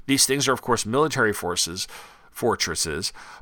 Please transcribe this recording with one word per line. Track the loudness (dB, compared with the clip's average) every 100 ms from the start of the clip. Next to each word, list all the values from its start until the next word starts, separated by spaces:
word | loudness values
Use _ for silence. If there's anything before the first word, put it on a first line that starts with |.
| 0
These | 4 4
things | 4 2
are, |
of | 0
course, | 2 0 2
military | 2 2 4 2
forces, | 2 -2 -2 -2 -4 -8 -10 -18 -20 -18
fortresses, | -2 0 2 0 -2 -2 -2 -4 -8 -18 -14